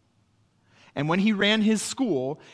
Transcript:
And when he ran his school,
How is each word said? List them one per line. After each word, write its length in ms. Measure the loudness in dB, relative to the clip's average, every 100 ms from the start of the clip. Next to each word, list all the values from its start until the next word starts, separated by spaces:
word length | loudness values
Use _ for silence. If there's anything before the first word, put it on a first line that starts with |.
| _ _ _ _ _ _ _ _ -14
And 160 | -6 -2
when 80 | 0
he 160 | 2
ran 300 | 2 2 2
his 180 | 2 0
school, 580 | -2 -4 -2 -2 -4 -8 -14